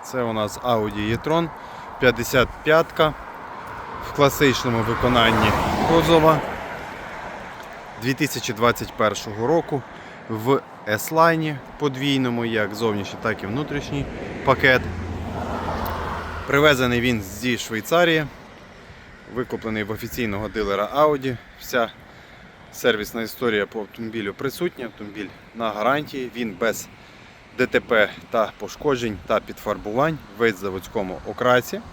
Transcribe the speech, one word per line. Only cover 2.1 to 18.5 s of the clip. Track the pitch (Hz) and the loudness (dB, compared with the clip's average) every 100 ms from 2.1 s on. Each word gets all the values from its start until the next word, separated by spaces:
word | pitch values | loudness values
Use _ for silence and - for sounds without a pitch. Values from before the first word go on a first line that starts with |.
| 120 120 135 113 - | 4 2 2 2 0
п'ятка | - 156 165 - 156 139 - - - - - - - - - | 4 4 4 2 2 2 -12 -14 -14 -14 -12 -12 -12 -12 -10
в | - | 2
класичному | 139 - 143 117 131 117 | 2 6 4 4 0 0
виконанні | 110 113 123 120 113 113 107 101 - - - | 0 2 2 6 6 6 4 2 2 0 4
кузова | 165 156 165 156 151 - - - - - - - - - - - - - - - - | 4 6 6 6 4 0 -8 -10 -10 -12 -12 -14 -12 -12 -12 -14 -14 -16 -16 -16 -6
дві | 113 | -4
тисячі | 135 147 127 - | 0 -2 -2 -6
двадцять | 107 120 117 107 | 2 2 2 -4
першого | - 107 101 - 104 117 | 0 0 0 -6 -4 2
року | 165 151 147 - - - - - | 2 0 -6 -6 -16 -18 -18 -8
в | 110 110 135 - - - | -4 2 2 0 -14 -2
S-Line | 107 - 160 165 165 156 143 - - | -2 0 6 6 6 0 -4 -10 -2
подвійному, | 147 131 139 135 127 120 117 | -2 0 2 2 2 0 0
як | 113 104 104 | 0 0 0
зовнішній, | 113 104 98 92 | 0 0 -4 -4
так | 117 104 | -2 -2
і | 98 | -4
внутрішній | 117 147 143 - 143 139 - - - - | -4 -4 -6 -4 -6 -6 -8 -10 -4 2
пакет. | 127 135 127 - - - - - - - - - - - - - - - - - | 4 6 6 4 -6 -8 -8 -8 -6 -6 -6 -6 -4 -4 -6 -6 -8 -8 -10 0
Привезений | 139 151 135 127 120 | 4 6 6 4 2
він | 120 117 | 2 0
зі | 95 101 123 113 | -2 -6 -2 -2
Швейцарії, | - 110 104 165 175 160 143 - - | -2 -6 0 4 4 4 0 -8 -20